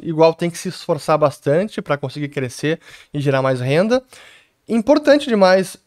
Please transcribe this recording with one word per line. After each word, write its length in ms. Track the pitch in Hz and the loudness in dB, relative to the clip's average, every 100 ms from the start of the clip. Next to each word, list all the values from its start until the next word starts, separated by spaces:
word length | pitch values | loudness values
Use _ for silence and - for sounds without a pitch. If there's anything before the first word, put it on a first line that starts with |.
| - | -8
igual 240 | 156 160 | 2 2
tem 200 | 156 170 | 2 -6
que 60 | - | -6
se 100 | 190 | -12
esforçar 480 | - - 160 - 156 | -12 -6 -6 -2 0
bastante 640 | 147 - - 151 214 - | 0 -2 -2 -2 -2 -8
pra 160 | - 143 | -6 -6
conseguir 320 | 135 147 143 | -6 -8 -8
crescer 500 | 147 127 - 147 160 - - _ | -6 -8 -6 -6 -6 -10 -20 _
e 80 | 147 | -4
gerar 220 | 143 135 | 0 2
mais 180 | 131 127 | 0 -2
renda. 440 | 127 151 214 254 - - - _ _ _ - | 0 0 2 0 -2 -20 -20 _ _ _ -4
Importante 600 | 226 220 302 302 294 294 | -2 2 2 4 2 2
demais, 500 | 214 185 190 185 - | 2 4 4 0 -10